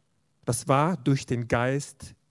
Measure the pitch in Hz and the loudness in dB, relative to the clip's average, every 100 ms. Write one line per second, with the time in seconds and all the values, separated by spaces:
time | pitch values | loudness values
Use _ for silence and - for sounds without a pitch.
0 | _ _ _ _ - 117 - 139 156 175 | _ _ _ _ -4 -2 2 2 2 0
1 | - 135 - 120 120 120 123 139 - - | 2 0 0 -4 0 0 0 -2 -6 -16
2 | - - _ | -20 -20 _